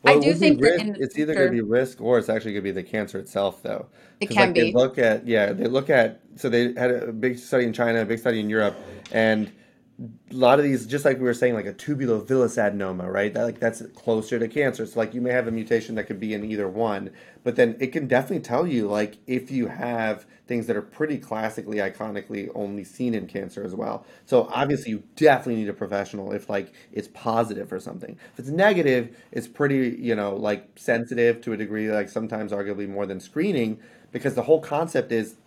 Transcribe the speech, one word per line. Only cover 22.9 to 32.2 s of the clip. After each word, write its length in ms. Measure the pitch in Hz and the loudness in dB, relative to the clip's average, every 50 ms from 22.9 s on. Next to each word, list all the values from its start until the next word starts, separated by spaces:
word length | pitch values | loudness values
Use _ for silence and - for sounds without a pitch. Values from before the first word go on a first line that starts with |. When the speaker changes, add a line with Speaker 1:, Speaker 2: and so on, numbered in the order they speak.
| - - 127 123 113 | -8 -4 -2 -2 -2
Speaker 1:
in 140 | 104 92 - | -2 -6 -6
cancer 340 | - 98 98 92 - 101 | -8 -8 -10 -8 -10 -10
as 100 | 101 95 | -10 -8
well. 320 | 92 - 107 113 110 - - - - - _ | -8 -6 -6 -6 -6 -8 -12 -18 -20 -20 _
So 220 | - 131 123 113 - | 2 2 2 4 2
obviously 380 | - 123 139 139 147 143 - 120 | -2 -2 0 0 -2 -4 -4 -6
you 140 | 110 104 - _ _ | -8 -8 -8 _ _
definitely 480 | - 156 151 135 123 - 131 117 110 | 4 6 6 6 6 2 -4 -4 -2
need 60 | 107 101 | -4 -4
a 40 | |
professional 600 | 101 - 107 92 101 101 98 - - 101 95 98 | -6 -6 -6 -4 -4 -4 -4 -6 -8 -10 -8 -8
if, 180 | 104 101 - - | -8 -8 -8 -4
like, 220 | 107 101 98 - _ - - _ | -6 -6 -6 -6 _ -20 -20 _
it's 160 | - 107 101 - _ | -10 -10 -10 -10 _
positive 540 | - - 117 113 113 117 107 104 98 98 - | -8 -4 0 0 0 0 0 -4 -10 -8 -8
for 100 | 98 92 | -10 -10
something. 400 | - - - 90 - - - - - - | -10 -10 -12 -12 -14 -14 -16 -18 -20 -20
If 80 | _ - | _ -14
it's 80 | 123 135 | -10 -4
negative, 680 | 151 170 196 214 202 175 156 139 131 123 117 117 - - - _ | 0 4 4 4 4 4 4 4 4 2 0 -4 -12 -20 -20 _
it's 160 | - 123 113 | -10 -10 -10
pretty, 500 | - - - 147 143 139 135 127 120 117 - | -10 -4 0 0 2 2 2 0 0 -2 -4
you 160 | 131 117 113 | -2 -2 -2
know, 180 | 107 101 101 98 | 0 0 -2 -4
like, 360 | 101 107 104 104 98 - _ _ | -2 -2 -2 -2 -2 -6 _ _
sensitive 680 | - - - 117 117 117 120 131 117 117 117 117 117 | -8 -2 0 0 0 0 -4 0 2 4 4 2 2
to 100 | - 123 | -4 -6
a 40 | 113 | -6
degree, 320 | 101 107 98 107 107 107 110 | -4 -6 -6 -4 -4 -2 0
like, 200 | 107 104 101 101 | 0 -2 -2 -2
sometimes 420 | - 113 | -6 -6